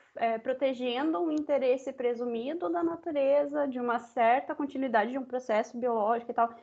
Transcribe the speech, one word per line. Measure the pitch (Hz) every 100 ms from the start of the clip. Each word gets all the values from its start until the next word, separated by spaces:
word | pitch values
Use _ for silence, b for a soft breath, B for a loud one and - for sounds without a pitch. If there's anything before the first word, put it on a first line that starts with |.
| _ -
é, | 233 226
protegendo | 254 254 269 247 247 240 320 339
um | 330
interesse | 302 302 285 262 262 269
presumido | 262 240 233 247 226 247 339 349
da | 339
natureza, | 339 330 349 285 269 285 285 294 277
de | 247
uma | 240 233
certa | 233 254 226 262 277
continuidade | 302 285 254 269 220 220
de | 269
um |
processo | 254 254 254 214 247 240
biológico | 247 226 208 233 233
e |
tal. | - 233 B